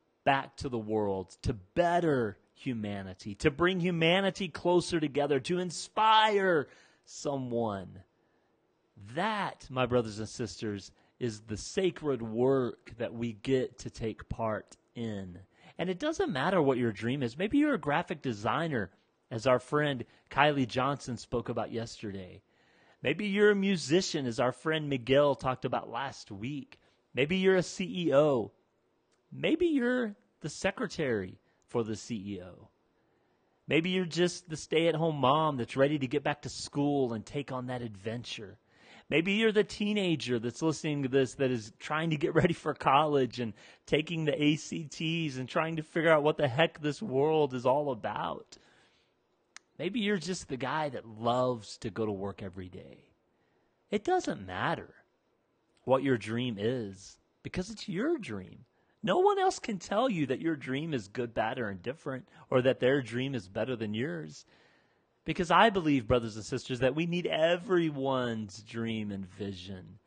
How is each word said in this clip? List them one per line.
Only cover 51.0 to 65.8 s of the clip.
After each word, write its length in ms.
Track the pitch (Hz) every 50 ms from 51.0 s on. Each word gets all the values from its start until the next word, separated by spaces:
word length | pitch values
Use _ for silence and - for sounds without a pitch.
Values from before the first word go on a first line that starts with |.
| 107
loves 720 | 113 110 107 117 120 120 127 127 127 123 113 98 - - -
to 120 | - 113
go 140 | 90 113 110
to 60 | 110
work 300 | 101 95 98 101 95 -
every 260 | 104 95 87 98 92
day. 440 | 92 92 90 85 - - - _ _ _ _ _ _ _ _ _ _ _ _ _ _ _ _ _ _
It 120 | 202 214 214
doesn't 420 | 339 370 370 - 311 160 123 95
matter 500 | 92 92 95 117 156 170 117 85 - - - _ _ _ _ _ _ _ _ _ _ _ _ _ _ _ _ _
what 180 | 123 131 131
your 160 | 139 135 127
dream 400 | 110 98 107 113 120 127 127 110 98
is 580 | 101 113 131 127 110 98 98 98 - - - _ _ _ _ _ -
because 260 | 135 - 185 180 214
it's 180 | 220 - -
your 300 | - 165 180 240 320 349
dream. 480 | 285 180 135 107 98 92 80 - - - _ _ _ _ _ _ _ -
No 160 | 240 302 359
one 180 | 370 415 403
else 220 | 392 370 381 - -
can 180 | - - 208
tell 320 | 175 - - 196 208 254 269
you 160 | 202 160 143
that 160 | 123 131 -
your 140 | - 165 160
dream 400 | 139 127 131 131 139 156 165 147
is 120 | 123 95
good, 280 | 98 104 127 120 113 110
bad, 240 | 127 107 110 123 131
or 100 | 117 104
indifferent, 580 | 98 90 87 117 143 - - 143 131 127 - _ _ - - _
or 140 | 127 127 123
that 160 | 131 123 -
their 240 | 131 123 139 147 127
dream 320 | 110 117 123 131 139 139
is 120 | 117 92
better 280 | 92 98 110 110 127 127
than 180 | 107 113 104 107
yours. 520 | 110 127 160 175 160 151 156 143 - - _ _ _ _ _ _ _ _ _ _ _ _ _ _ _ _
Because 280 | - 156 - 180 160
I 180 | 175 175 208 233
believe, 380 | 196 190